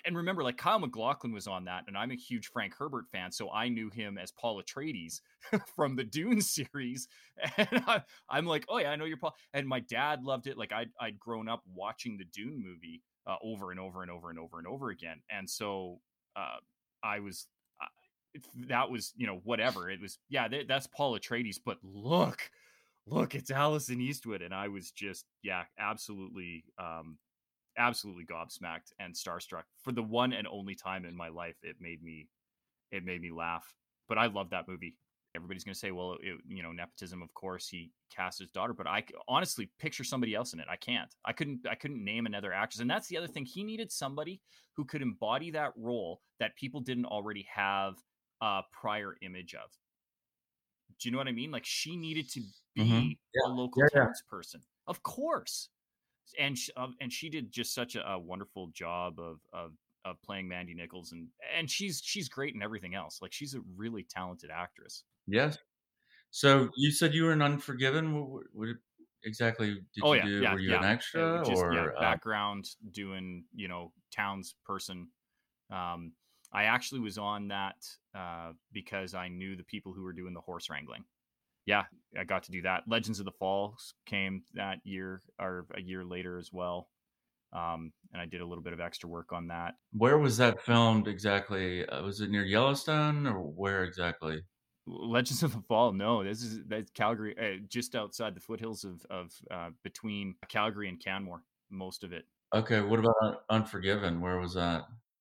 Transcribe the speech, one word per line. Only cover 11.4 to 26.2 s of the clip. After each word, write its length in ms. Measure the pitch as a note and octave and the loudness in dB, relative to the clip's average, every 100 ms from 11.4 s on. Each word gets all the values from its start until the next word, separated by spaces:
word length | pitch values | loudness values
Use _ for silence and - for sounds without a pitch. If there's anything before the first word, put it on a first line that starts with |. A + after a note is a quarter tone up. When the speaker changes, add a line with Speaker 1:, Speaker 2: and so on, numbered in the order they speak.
| A2 | -2
Speaker 1:
up 140 | A2+ F#2 | -4 -6
watching 500 | F#2 G2+ A2+ B2 G2+ | -6 -6 -4 -8 -8
the 80 | |
Dune 400 | F2 G2 A#2+ D3 | -12 -10 -8 -8
movie, 400 | F#2+ F2 E2 E2 _ _ - | -10 -12 -14 -16 _ _ -8
uh, 80 | F#2+ | -6
over 300 | A2 G#2+ F#2+ | -6 -6 -6
and 80 | F2+ | -6
over 220 | F#2+ F2+ | -8 -8
and 80 | F2+ | -10
over 180 | F2 E2+ | -10 -10
and 100 | E2 | -12
over 200 | E2 E2+ | -12 -12
and 80 | E2+ | -10
over 220 | C#3 C3 | -8 -8
again. 320 | F2 E2+ D#2+ _ | -8 -10 -12 _
And 200 | G#2 F#2+ | -8 -6
so, 500 | - G#2+ G2 F#2 F2 _ _ _ G2+ | -4 -2 -2 -4 -10 _ _ _ -8
uh, 220 | D2 A#1+ _ _ _ _ | -6 -8 _ _ _ _
I 160 | A2 G#2 | -4 -2
was, 280 | G2+ F2+ - _ _ _ | -4 -10 -14 _ _ _
uh, 60 | - _ _ _ _ | -14 _ _ _ _
it's, 140 | D3 - B2 B2 | -20 -16 -14 0
that 220 | B2 C3+ | 2 2
was, 240 | B2 - - | -2 -6 -4
you 120 | A2+ | -4
know, 120 | F#2 | -4
whatever. 460 | G2 A#2 A2 G2 F2+ | -2 2 2 2 -6
It 120 | F#2+ | -8
was, 160 | G2 - _ | -10 -14 _
"Yeah, 180 | C3+ A#2 | 0 0
th-, 200 | C3+ C3+ | -2 0
that's 200 | C3+ - | 0 0
Paul 300 | - C#3+ G#2+ | 0 0 0
Atreides, 400 | - A#2+ A#2 F#2+ | -2 -2 -2 -4
but 140 | - G2 | -6 -6
look, 640 | F#2+ G2+ A2+ F3 - - - _ _ _ _ _ - | -10 -8 2 4 4 0 -10 _ _ _ _ _ -2
look, 300 | C#3 - C3+ | 0 0 -2
it's 160 | C3 | -2
Allison 500 | C3+ D3 D3+ - B2 | 4 4 4 0 -2
Eastwood." 400 | B2+ C#3 A#2 G2 | -2 -2 -6 -6
And 120 | F2 | -4
I 140 | F#2+ G2+ | -4 -4
was 240 | G2 F2 | -6 -10
just, 340 | - G2+ F2+ - _ | -8 -8 -8 -14 _
yeah, 220 | G2+ F#2 F2+ - | -4 -4 -6 -4
absolutely, 880 | G#2 A2 - G2+ | -2 -2 -6 -10